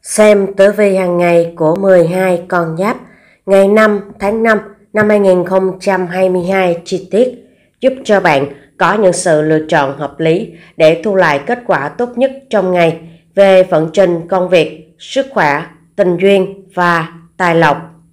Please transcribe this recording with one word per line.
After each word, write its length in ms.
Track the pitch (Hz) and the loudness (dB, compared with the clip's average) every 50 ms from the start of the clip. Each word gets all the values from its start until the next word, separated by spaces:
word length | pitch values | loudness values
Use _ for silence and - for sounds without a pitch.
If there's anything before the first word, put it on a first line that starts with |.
| _ - | _ -6
Xem 420 | - - 214 214 208 202 196 190 196 | 0 2 4 4 4 2 0 -2 2
tử 180 | - 196 202 | 2 2 2
vi 240 | 202 208 214 202 190 | 4 2 0 0 0
hàng 220 | 190 185 180 175 175 | 0 -2 -2 -2 0
ngày 340 | 175 175 170 170 170 170 170 | 0 2 2 2 0 0 -4
của 200 | 170 165 156 170 | -2 -2 -2 0
mười 300 | 196 196 190 190 180 165 | 0 2 4 4 4 4
hai 380 | 165 180 185 190 185 180 170 180 - | 2 0 -2 0 0 -2 -2 -4 -4
con 280 | 190 175 170 160 160 | -4 -4 -2 -4 -4
giáp 200 | 160 190 214 247 - - - - _ _ _ _ _ _ | -4 -4 -4 -4 -6 -12 -20 -20 _ _ _ _ _ _
ngày 220 | 190 196 190 196 196 | 0 2 4 4 4
năm 320 | 208 220 220 214 208 202 202 - - - | 4 2 2 2 0 -2 -6 -12 -14 -6
tháng 240 | 202 202 220 226 | -6 -4 -2 0
năm 160 | 226 233 220 202 - - - _ _ _ | 0 0 0 -2 -4 -10 -20 _ _ _
năm 160 | - 214 214 208 | -4 -2 0 2
hai 100 | 214 208 | 2 2
nghìn 240 | 202 190 180 180 170 | 4 2 2 2 0
không 340 | 180 190 190 190 190 180 185 | 0 -2 0 0 -2 -6 -4
trăm 260 | - 202 190 180 185 | -4 -2 -2 -2 -4
hai 220 | 170 175 185 190 185 | -4 -2 -2 0 0
mươi 140 | 185 180 | 0 -2
hai 400 | 170 180 190 190 190 180 170 175 - | -2 -2 -2 0 0 0 -2 -4 -6
chi 240 | - 190 170 - - | -8 -8 -8 -8 -4
tiết, 240 | - 208 254 254 247 - - _ _ _ _ _ _ _ | -2 -2 -2 -2 -4 -12 -20 _ _ _ _ _ _ _
giúp 120 | - 262 262 - - | -4 -4 -4 -4 -2
cho 160 | - 208 190 | 0 0 2
bạn 260 | 180 175 151 135 139 139 - - - _ _ - | 2 2 0 0 -2 -4 -8 -18 -20 _ _ -2
có 160 | 190 165 196 | -2 0 0
những 180 | 214 214 180 | 2 2 0
sự 300 | 165 156 - 180 160 151 | 0 0 0 0 0 0
lựa 180 | 151 156 156 156 156 156 | 2 0 0 0 0 0
chọn 300 | 175 156 139 135 139 135 | 0 0 0 -2 -4 -8
hợp 220 | 151 143 - - | -10 -10 -6 -4
lý 320 | 160 160 160 190 226 - - - - - _ | -2 0 0 -2 -4 -8 -14 -20 -20 -20 _
để 260 | - 160 156 160 160 - | 0 2 2 2 0 -2
thu 100 | 220 196 | -2 0
lại 260 | 190 180 156 147 139 - | 0 0 0 0 -2 -2
kết 120 | - 240 240 240 | -6 -8 -6 -4
quả 220 | - 190 139 139 151 | -4 -4 -2 -4 -8
tốt 200 | 151 - 240 240 240 | -6 -6 -8 -6 -2
nhất 140 | 240 262 262 262 - - _ | -4 -4 -4 -4 -10 -12 _
trong 220 | - 208 185 185 | -2 -2 0 0
ngày 280 | 180 175 170 165 160 165 - - - _ _ _ _ | 0 2 2 0 0 -4 -14 -20 -20 _ _ _ _
về 280 | 190 196 196 190 185 | 2 4 6 6 4
vận 280 | 185 185 175 156 160 160 | 4 4 0 -2 -2 0
trình 360 | 160 202 190 175 175 165 165 170 | 0 0 0 0 0 -4 -4 -4
công 200 | 196 185 180 175 | -2 -2 0 0
việc, 460 | 185 170 151 - 170 - - _ _ _ | 0 0 0 0 -6 -16 -20 _ _ _
sức 280 | - - - 262 269 269 | -20 -6 -6 -6 -6 -4
khỏe, 300 | - 220 165 147 143 151 170 - - _ _ _ _ | -4 -2 0 0 -2 -2 -6 -10 -18 _ _ _ _
tình 200 | - 202 180 175 | -2 0 0 0
duyên 520 | 165 190 196 196 196 185 190 196 - - _ _ | 0 2 2 2 2 0 -2 -8 -18 -20 _ _
và 340 | 180 180 175 170 165 165 165 - - - _ _ | -2 0 0 0 0 -4 -6 -14 -20 -20 _ _
tài 180 | - 185 175 165 | -2 -2 0 2
lộc. 220 | 165 165 151 139 - - - - _ _ _ | 2 2 2 0 -2 -6 -18 -20 _ _ _